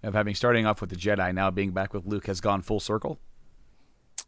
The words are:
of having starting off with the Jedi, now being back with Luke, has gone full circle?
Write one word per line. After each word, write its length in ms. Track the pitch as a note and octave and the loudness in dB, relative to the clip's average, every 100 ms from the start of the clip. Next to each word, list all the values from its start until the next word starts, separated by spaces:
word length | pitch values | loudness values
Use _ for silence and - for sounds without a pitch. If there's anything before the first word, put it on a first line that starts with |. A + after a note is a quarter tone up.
of 140 | A2 G#2 | 0 0
having 200 | G#2 G2+ | 0 2
starting 300 | A#2+ A#2 A2 | 4 4 4
off 160 | G#2 | 0
with 80 | F#2 | -2
the 60 | F2 | -4
Jedi, 360 | F#2+ G2+ F2+ | 0 2 2
now 160 | F#2 F#2+ | 2 0
being 200 | F#2 G2 | 2 -2
back 220 | F#2 G2 | -2 -4
with 120 | G#2 F2+ | -4 -4
Luke, 200 | G#2 - | -4 -4
has 160 | F#2 | -2
gone 200 | G#2+ G2+ | 0 0
full 160 | - G#2+ | 0 -4
circle? 380 | - G#2+ - D#3 - - - - - - - _ _ - | -2 -2 -2 -8 -14 -20 -20 -20 -20 -20 -20 _ _ -16